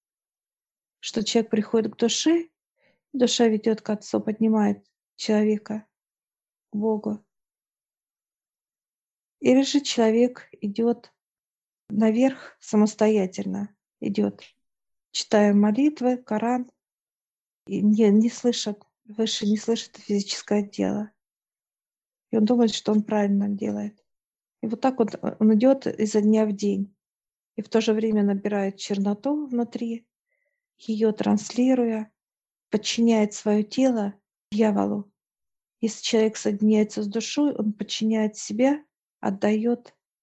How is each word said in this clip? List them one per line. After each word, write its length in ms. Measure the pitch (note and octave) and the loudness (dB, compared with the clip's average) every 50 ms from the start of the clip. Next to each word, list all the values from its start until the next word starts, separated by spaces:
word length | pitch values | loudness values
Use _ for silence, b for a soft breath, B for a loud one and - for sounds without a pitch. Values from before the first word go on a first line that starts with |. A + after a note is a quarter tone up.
| _ _ _ _ _ _ _ _ _ _ _ _ _ _ _ _ _ _ _ _ | _ _ _ _ _ _ _ _ _ _ _ _ _ _ _ _ _ _ _ _
Что 240 | - - - A3+ G#3 | -14 -8 -6 -6 -4
человек 280 | - - A#3 A3 - | -2 -2 -2 -2 0
приходит 420 | - G#3+ G3+ - - A3+ A3 A3 - | -2 -4 -2 0 -2 -2 -2 -2 -4
к 40 | - | -2
душе, 520 | A#3 A3+ - - - D#4 E4+ E4+ E4 - _ _ _ _ _ _ _ _ _ _ _ _ - | -2 -2 -2 0 0 0 0 0 -2 -6 _ _ _ _ _ _ _ _ _ _ _ _ -2
душа 340 | C4 B3 A#3 - - A#3 A3+ | 0 0 0 2 2 2 2
ведет 340 | A3 G#3 - A3+ A3 A3 | 2 0 0 -2 -2 -2
к 80 | - - | -4 -6
Отцу, 320 | G#3 G#3+ - - - G#3 | -8 -8 -6 -4 -4 -4
поднимает 640 | G#3 A3 G#3+ - A3+ A3 A3 G#3+ G#3 G3+ G3+ G3+ _ _ _ _ _ _ _ | -4 -4 -2 0 0 2 2 2 2 0 -2 -4 _ _ _ _ _ _ _
человека 720 | - - - G#3+ G#3 G#3+ G#3+ G#3+ G#3 - - G#3+ G#3+ - _ _ _ _ _ _ _ _ _ _ _ _ _ _ _ _ _ | -10 -4 -2 0 2 2 0 0 -2 -4 -8 -10 -10 -12 _ _ _ _ _ _ _ _ _ _ _ _ _ _ _ _ _
к 40 | - | -6
Богу. 500 | G#3 G#3+ A3 A3 G#3 G#3+ G#3+ G#3+ - _ _ _ _ _ _ _ _ _ _ _ _ _ _ _ _ _ _ _ _ _ _ _ _ _ _ _ _ _ _ _ _ _ _ _ _ _ _ _ _ _ _ _ - | -4 -2 -2 -2 -2 -4 -6 -8 -8 _ _ _ _ _ _ _ _ _ _ _ _ _ _ _ _ _ _ _ _ _ _ _ _ _ _ _ _ _ _ _ _ _ _ _ _ _ _ _ _ _ _ _ -2
Или 240 | - A#3+ B3+ C4+ C4+ | 2 4 4 4 4
же 180 | C4+ - C#4+ | 2 0 0
человек 640 | C#4+ - - B3 A3+ A3 A3 A#3 B3 B3 B3+ - - _ | 0 0 0 2 2 4 4 4 2 2 0 -6 -20 _
идет 600 | _ - G#3 G#3 G3+ - A3+ A#3 A#3 A#3 _ - _ _ _ _ _ _ _ _ _ _ _ _ _ _ _ - | _ -10 -8 -8 -4 -2 0 0 0 -2 _ -20 _ _ _ _ _ _ _ _ _ _ _ _ _ _ _ -6
наверх 680 | G#3 G#3 A3 A3 A3 A#3+ C4 C4+ C4 - - - - _ | -2 2 2 2 4 4 2 2 0 -2 -14 -20 -20 _
самостоятельно, 1160 | - - - G#3 G#3+ G#3 - - G#3+ G#3+ A3 G#3 F#3+ F#3 - G3+ G3 F#3+ F#3+ G3+ G3+ - _ _ _ _ _ - | -8 -2 2 2 2 2 2 2 2 2 2 2 0 -2 -4 -8 -8 -6 -6 -8 -8 -10 _ _ _ _ _ -10
идет, 420 | - G#3 G3 G#3+ G3+ G3+ - - - - _ _ _ _ _ _ _ _ _ _ _ _ | -6 -4 -2 -2 -2 -2 -4 -8 -18 -20 _ _ _ _ _ _ _ _ _ _ _ _
читая 420 | - - - - - G#3 G#3 G#3 G3+ | -10 -10 -4 0 2 4 4 6 4
молитвы, 640 | G3+ G#3 G#3+ G#3 B3+ C#4+ D4+ D4+ - B3 B3 B3+ B3 | 4 4 4 2 2 2 0 0 0 -2 -2 -2 -2
Коран, 540 | - - G#3+ G#3+ A3+ A#3+ B3 B3 B3 - _ _ _ _ _ _ _ _ _ _ _ _ _ _ _ _ _ _ _ - | -4 -6 -4 -4 -2 -2 -2 -4 -6 -8 _ _ _ _ _ _ _ _ _ _ _ _ _ _ _ _ _ _ _ -8
и 140 | G3 G3+ | -4 0
не, 280 | G3+ G#3 G#3+ G#3+ A3 G3+ | 2 2 4 6 6 6
не 200 | G3+ A3 A3+ A#3 | 6 6 4 2
слышит, 520 | - - - B3 A#3 - - G#3+ G#3 - _ _ _ _ _ | 0 -2 -2 -2 -2 -2 -4 -6 -8 -10 _ _ _ _ _
выше 420 | A3 G#3 A3 A3+ A3 - - G#3+ | -12 -6 -4 -4 -4 -4 -2 0
не 120 | G3+ G#3+ G#3 | 0 0 0
слышит 400 | - A3+ A3+ A3+ - - - - | 0 -2 -4 -4 -4 -12 -18 -14
физическое 720 | - - G#3 G3+ G3 - - - - - G#3 G#3 G3+ G3+ | -6 -4 -2 -2 -2 -4 -8 -10 -4 -2 -2 -2 -2 -4
тело. 440 | - - G3 F#3+ G3+ G#3 G#3+ - _ _ _ _ _ _ _ _ _ _ _ _ _ _ _ _ _ _ _ _ _ _ _ - | -4 -4 -4 -2 -2 -4 -6 -10 _ _ _ _ _ _ _ _ _ _ _ _ _ _ _ _ _ _ _ _ _ _ _ -4
И 60 | A3+ A3+ | -2 0
он 80 | G#3+ | 2
думает, 280 | G#3+ B3 A#3+ A#3 A3 - | 2 4 4 2 2 0
что 180 | - - G#3 | -2 -2 0
он 120 | G#3+ G#3+ G#3+ | 0 0 0
правильно 440 | - G#3+ G#3 G3+ G3+ G3+ G3 G3+ G3+ | 0 0 0 0 0 0 0 0 -2
делает. 560 | G3+ G3 G#3+ G#3+ G#3 G#3 G#3 G#3 - _ _ _ _ _ _ _ _ _ _ _ _ - - | -4 -4 -6 -6 -6 -6 -8 -10 -12 _ _ _ _ _ _ _ _ _ _ _ _ -10 -8
И 40 | A3 | -8
вот 140 | A3+ - | -6 -2
так 160 | - C4 C4 - | -2 -2 0 0
вот, 160 | A3 G#3+ - | -2 -2 -4
э, 220 | - - - - - | -6 -8 -6 -2 2
он 140 | G#3+ G#3+ A3 | 2 4 4
идет 320 | G#3 B3 C4 C4+ C4+ - | 6 6 4 4 2 0
изо 360 | - - - G#3+ G#3 G#3+ G#3+ | -6 -4 -4 -4 -2 0 2
дня 240 | G#3 G#3+ G#3+ A3 A3 | 2 4 4 2 2
в 80 | G#3+ G3+ | 0 -2
день. 420 | G3+ G#3 G3+ G3 G3 G3 - _ _ _ _ _ _ _ _ _ _ _ _ _ | -4 -2 -2 -2 -2 -4 -8 _ _ _ _ _ _ _ _ _ _ _ _ _
И 60 | - | -14
в 80 | G#3 - | -8 -2
то 120 | - A3 | -2 0
же 120 | A3 A3+ G#3+ | 0 0 0
время 300 | A3 A3+ A3 G#3+ G#3 G3+ | 0 0 0 0 2 2
набирает 540 | G3+ G3 G3 - G#3 G#3 G3+ G3 G3 G3 - | 0 0 -2 -4 -4 -4 -2 -4 -4 -6 -8
черноту 680 | - - G3+ G3 G3 G3+ G#3 G3+ - C#4 D4 D4+ D4 | -8 -6 -4 -2 -2 -2 -2 -4 -4 -4 -4 -4 -4
внутри, 600 | C4 B3 A#3+ A#3 A#3 - A3+ A#3+ A#3 A3+ A3+ _ _ _ _ _ _ _ _ _ _ _ _ _ _ _ _ | -4 -4 -4 -4 -4 -6 -8 -8 -8 -8 -10 _ _ _ _ _ _ _ _ _ _ _ _ _ _ _ _
ее 340 | - - A3 G#3 A3 G#3+ | -8 -6 -2 0 0 0
транслируя, 1000 | G#3+ - G#3+ G#3 G#3 G#3 - - - B3 B3+ C4 C4 B3 A#3+ A3+ A3 G#3+ G#3+ - _ _ _ _ _ _ _ _ _ _ _ _ | 0 0 0 0 0 0 -2 -4 -2 0 2 2 4 2 2 0 -2 -4 -8 -10 _ _ _ _ _ _ _ _ _ _ _ _
подчиняет 600 | - G#3+ G#3+ - - A#3 A#3 A#3 A3+ G#3+ G#3+ G#3 - | -6 -4 -4 -4 -2 2 4 4 4 4 2 0 -2
свое 280 | - - G#3+ G#3 G#3+ | -4 -2 0 0 0
тело 540 | G#3 G#3+ - C4 C4 C4 A#3+ A3 G3+ G3+ G3+ _ _ _ _ _ _ - | 0 -2 0 2 2 2 2 0 -2 -4 -6 _ _ _ _ _ _ -6
дьяволу. 600 | G#3+ G#3 A3+ G#3+ G3+ G3+ G3 G3+ G#3 G#3 G3+ _ _ _ _ _ _ _ _ _ _ _ _ _ _ - | 0 0 2 2 2 2 0 0 -2 -4 -8 _ _ _ _ _ _ _ _ _ _ _ _ _ _ -6
Если 220 | A3+ G#3+ - - | -4 -4 -4 -4
человек 360 | - - A#3 A3 A3 A3 A3 - | -6 0 2 2 2 2 0 -2
соединяется 680 | - G#3+ G#3 G3+ G#3+ G#3+ G#3+ G#3+ G#3+ G#3+ - G#3+ G#3+ | -4 -4 -2 0 2 4 4 4 2 0 -2 -6 -6
с 40 | G3+ | -4
душой, 460 | G3+ A3+ A3 - - D4 D4 C#4+ - | -4 -6 -6 -4 -2 0 0 0 0
он 200 | - G#3+ G#3+ G#3 | -2 -4 -4 -4
подчиняет 640 | - G3+ - - - A3 A3 A3 A3 G#3+ G#3+ G#3+ | -6 -8 -8 -6 -4 -2 0 0 0 0 -2 -4
себя, 480 | - - - G#3 A3 B3+ C4+ D4 D4+ - _ _ _ _ _ _ - | -6 -10 -6 -2 0 2 2 2 0 -6 _ _ _ _ _ _ -8
отдает 720 | - G#3 G3 G3 - G#3 G#3+ G#3+ A3 A#3+ A#3+ A#3+ - - _ _ _ _ _ _ | -6 -6 -4 -2 0 0 0 0 0 -2 -2 -4 -6 -16 _ _ _ _ _ _